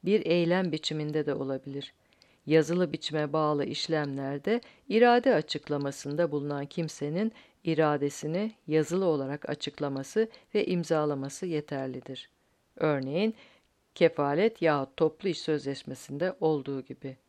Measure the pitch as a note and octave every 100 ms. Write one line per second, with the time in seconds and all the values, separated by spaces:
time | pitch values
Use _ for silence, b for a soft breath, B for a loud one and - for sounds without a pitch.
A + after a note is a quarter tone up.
0 | E3+ G#3 - F3 E3 F3+ F#3 D#3 - D#3
1 | D3+ D3+ D3 C#3+ C3+ C3+ C3+ C#3 C#3 _
2 | b b b b - D#3 D3+ F3 F3 -
3 | - D3+ D3+ D#3 D3+ D3 C3+ C#3 - D#3+
4 | D3 C#3 C3+ C#3+ C#3+ A#3 B B _ G#3
5 | A#3+ A#3+ B3 G3 D#3 D3 - D3 C#3+ C3
6 | C#3+ D3 E3+ D3 C#3+ C#3+ C#3+ - D#3+ -
7 | D3 E3 A3 B B B - D#3 D#3 D3
8 | C#3+ - D3+ E3+ A3 - - D#3 D3+ F3+
9 | F#3+ D3+ C3+ C#3+ - D3 - - C#3+ C3+
10 | C#3 G#3+ A3 B B G#3+ - F3+ D#3+ D#3+
11 | D3+ C#3+ C#3 - F#3 D#3 D3 C#3+ C3+ C3
12 | - C3 - _ _ _ _ - D#3 C#3+
13 | C3 D#3 A3 A3 B B B _ _ -
14 | E3 D#3+ C#3+ D3 G#3+ A3+ E3 D3 C3+ -
15 | D#3+ D3+ G3 D#3+ - D3+ C3+ C3+ - C3+
16 | - C#3+ F3+ F#3 D#3+ D3+ C3+ C#3 B2+ -
17 | C3+ C3+